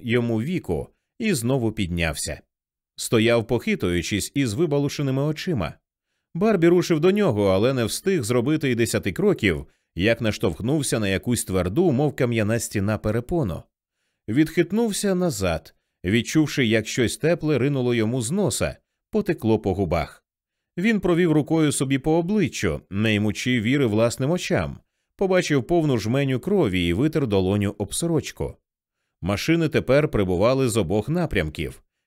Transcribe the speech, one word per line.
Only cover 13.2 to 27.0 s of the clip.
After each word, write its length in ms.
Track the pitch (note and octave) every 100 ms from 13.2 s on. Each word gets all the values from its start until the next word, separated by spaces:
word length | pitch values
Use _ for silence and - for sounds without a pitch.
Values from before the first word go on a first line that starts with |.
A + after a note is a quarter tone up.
| - E3+ G#2+ D#2+ - _ _ _ _ _ -
Відхитнувся 880 | B2+ D#3 F3 E3 G#3+ A#3 F#3 G3+ F3+
назад, 600 | F3 G2+ F2+ D#2 - _ _ _ F2+
відчувши, 600 | A#2 A#2 D#3 D3 - A2+
як 220 | A2 -
щось 300 | - A2 -
тепле 400 | D#3 E3+ D#3 C#3+
ринуло 360 | C#3 C3+ B2
йому 280 | A#2+ G#2+ B2+
з 100 | A2+
носа, 460 | G3 D#3+ - D2+ - _ _ _
потекло 480 | G#3+ G#3 D#3+ A2 G#2+
по 140 | G2+
губах. 500 | F#2 F2 E2 C#2+ - _ _ _ _ _ -
Він 220 | G#3+ G3+
провів 320 | F#3 E3+ F3
рукою 400 | D3+ C#3 D#3+ D3+
собі 260 | - C3+ C3+
по 140 | D#3
обличчю, 680 | E3 E3+ G#3+ D3 - F#2 C#2+ -
не 260 | G2 A2 G#2
ймучи 460 | G#2+ - B2 B2
віри 240 | A2 C#3+ A#2+
власним 460 | G#2+ A#2 A#2 C3+
очам, 460 | F3+ - C#3 D2 B1 _ _ _ -
побачив 480 | F#3+ F#3 E3 C#3
повну 340 | - E3+ D3+ A#2+
жменю 420 | G#2+ C3+ C3+ B2+
крові 480 | F#3 G3+ A#2+ F2+ F2
і 60 |
витер 340 | F2